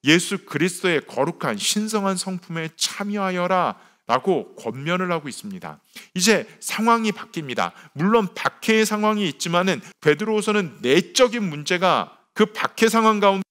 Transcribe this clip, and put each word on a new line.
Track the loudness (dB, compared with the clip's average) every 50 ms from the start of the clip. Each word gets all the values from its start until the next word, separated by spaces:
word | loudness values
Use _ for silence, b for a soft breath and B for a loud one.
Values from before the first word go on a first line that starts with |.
| 6
예수 | 4 4 4 4 -2 -6 -8 -8
그리스도의 | -8 -4 -2 -2 -2 -2 -2 -2 0 0 0 -4
거룩한 | -4 -2 -2 -2 -2 -2 -4 -4 -4 -4
신성한 | -2 -2 -2 -2 -2 -4 -2 -2 -2 -2 -2 -2
성품에 | -4 -6 -6 -8 -8 -10 -8 -8 -8 -8 -8 _
참여하여라 | -6 -6 -6 -6 -6 -6 -4 -4 -2 -2 -2 -2 -2 0 0 0 0 0 0 -2 b b b b b b
라고 | -2 -2 0 2 0 0 0 -2 -6 -16
권면을 | -10 -8 -8 -8 -6 -4 -4 -2 -2 -2 -2
하고 | -2 -4 -4
있습니다. | -8 -12 -12 -12 -12 -12 -12 -12 -14 -16 _ B B B B B B B
이제 | 0 4 4 4 4 2 -6 -16 _
상황이 | -10 -8 -6 -2 2 2 2 2 2 -2
바뀝니다. | -4 -4 -12 -12 -10 -10 -8 -6 -4 -4 -4 -4 B B B B B
물론 | -2 0 2 4 2 2 0 -6
박해의 | -6 -6 -6 -6 _ 0 2 2 4 2
상황이 | 2 0 0 0 0 0 0 -2
있지만은, | -2 -4 -4 -4 0 0 2 2 2 -2 -2 B B B _
베드로 | 2 2 2 2 0 -2 -2
후서는 | 0 0 0 0 0 -2 -2 -8 -6
내적인 | 0 4 4 4 2 2 2 2 2 4 2 -2
문제가, | -4 -4 -6 -6 -4 -4 -2 0 2 2 2 2 -2 -4 -10 _ _ _ _
그 | 0 0
박해 | 0 2 -6 -6 -6 _ 2 2 4
상황 | 4 4 4 4 4 4
가운데 | 4 2 2 2 -4 _